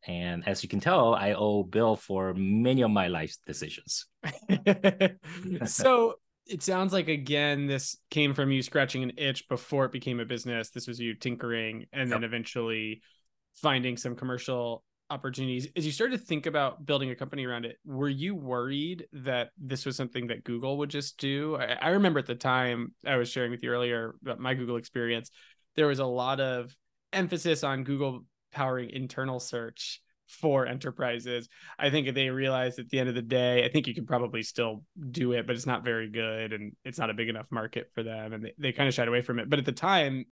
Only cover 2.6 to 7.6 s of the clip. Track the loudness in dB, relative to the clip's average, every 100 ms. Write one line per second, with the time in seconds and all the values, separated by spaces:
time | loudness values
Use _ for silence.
2.6 | 4 4 6 4 2 0 -4 -8 -10 -8
3.6 | -8 -10 -6 -8 -8 _ -8 -8 -2 2
4.6 | 4 6 4 6 2 2 -14 -10 -6 -4
5.6 | -2 4 6 6 4 0 _ _ _ -6
6.6 | 0 2 4 2 2 0 2 2 4 2